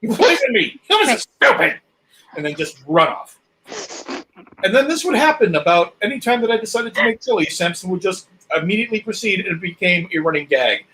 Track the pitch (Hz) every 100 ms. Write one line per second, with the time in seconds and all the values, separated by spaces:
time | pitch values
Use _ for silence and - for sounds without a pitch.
0 | 214 220 480 - 554 233 330 - _ 415
1 | 415 233 - _ - - 185 - _ _
2 | _ _ _ - 151 147 151 - 135 160
3 | 156 - - - _ _ _ - - -
4 | - - - _ - - 190 226 277 320
5 | 349 269 302 302 214 160 151 175 170 _
6 | 208 269 - 240 226 226 226 233 233 226
7 | 233 226 - 220 156 - 175 170 185 185
8 | 196 185 - _ _ 156 156 208 233 220
9 | 214 208 226 190 185 165 180 170 185 175
10 | 170 165 160 151 143 135 123 101 -